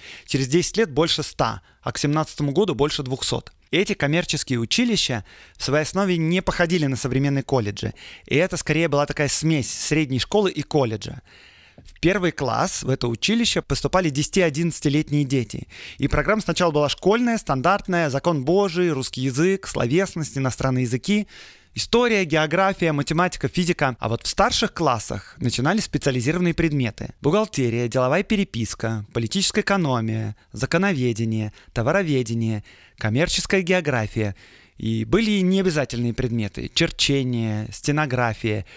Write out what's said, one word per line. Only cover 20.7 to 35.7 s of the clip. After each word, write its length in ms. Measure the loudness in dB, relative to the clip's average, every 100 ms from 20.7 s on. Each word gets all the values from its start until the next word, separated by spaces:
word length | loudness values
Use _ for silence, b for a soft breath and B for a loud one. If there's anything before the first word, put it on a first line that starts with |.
| 0
языки, 440 | 0 -2 0 0 0 B B B B
история, 500 | -10 2 4 4 2
география, 680 | 2 2 2 2 2 2 0
математика, 540 | 0 0 2 0 0 -4
физика. 500 | 0 0 0 0 -2
А 80 | -4
вот 160 | -4
в 40 | -2
старших 460 | 2 2 2 -2
классах 640 | 0 0 0 -2 -8 -10 -4
начинались 460 | -2 0 0 0
специализированные 720 | 0 -2 0 0 0 0 0
предметы. 600 | 2 0 0 -2 -4 -12 -4
Бухгалтерия, 680 | 0 0 0 0 0 0 0
деловая 380 | 0 2 2
переписка, 800 | 2 0 0 -2 -4 -4 -4 -4 -4
политическая 480 | -4 -2 0 0 0
экономия, 720 | 0 0 2 0 0 -4 -6 -10 b
законоведение, 1000 | -8 -2 2 2 0 0 0 -2 -2 -4 B B
товароведение, 920 | -2 0 2 2 0 0 -2 -2 -2 B B B B
коммерческая 640 | -2 0 2 0 0 0
география. 720 | 2 0 0 -2 -2 -2 -4 B B B B B
И 280 | -4 -2
были 280 | 0 2 2
и 100 | 2
необязательные 720 | 2 2 2